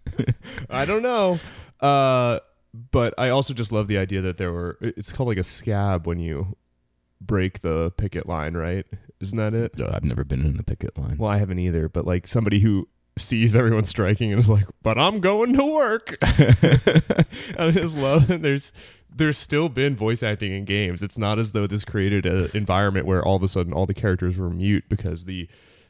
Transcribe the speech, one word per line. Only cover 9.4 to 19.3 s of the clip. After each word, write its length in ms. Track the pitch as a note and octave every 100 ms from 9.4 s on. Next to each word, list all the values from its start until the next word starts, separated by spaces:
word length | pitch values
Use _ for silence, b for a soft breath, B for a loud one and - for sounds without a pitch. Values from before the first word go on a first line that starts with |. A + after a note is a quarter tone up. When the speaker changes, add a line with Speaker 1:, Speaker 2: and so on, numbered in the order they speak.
| G#2+
Speaker 1:
it? 240 | A2+ A#2 -
Speaker 2:
No, 120 | A#1+
I've 120 | - -
never 180 | B1
been 220 | C#2 C2+ D2+
in 140 | C#2
a 40 |
picket 340 | - C#2 - -
line. 200 | - D2+
Speaker 1:
Well, 120 | G#2+
I 60 | G2+
haven't 220 | G2+ F2+
either, 300 | F2+ E2 D#2
but, 160 | - E2+
like, 220 | F2+ -
somebody 320 | A#2 G#2 G2+
who 280 | G#2+ G2 E2+ _ _ -
sees 380 | - A2+ A2+ A2
everyone 280 | A2+ A2
striking 480 | A2 - F#2+ G#2 A2+
and 60 | G2+
is 80 | A2+
like, 160 | G#2+ F#2+ -
"But 160 | A2 A2
I'm 200 | D#3+ G#3+
going 340 | F#3 G#3 A#3+ C4+
to 100 | C#4+
work." 520 | D#4 B3+ A3 - D3+
<laughs> 20 |
I 1500 | - - C#3 B2+ E3+ C#3 - D#3 - - D#3 - - - E3
just 240 | F3 E3+ D#3
love 300 | C3+ D3+ C3+
that 160 | F3+
there's, 280 | D#3 C#3 - B B B _
there's 240 | - D#3